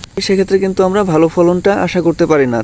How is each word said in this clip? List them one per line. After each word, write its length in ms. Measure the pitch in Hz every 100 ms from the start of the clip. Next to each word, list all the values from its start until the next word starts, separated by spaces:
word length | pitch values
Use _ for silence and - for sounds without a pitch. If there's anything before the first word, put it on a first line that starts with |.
| - -
সেক্ষেত্রে 380 | 196 190 190 196
কিন্তু 240 | 190 185
আমরা 200 | 185 196
ভালো 240 | 190 156 160
ফলনটা 460 | 180 175 175 196
আশা 280 | 202 180 180
করতে 240 | 165 - 165
পারি 220 | 156 127
না। 160 | 117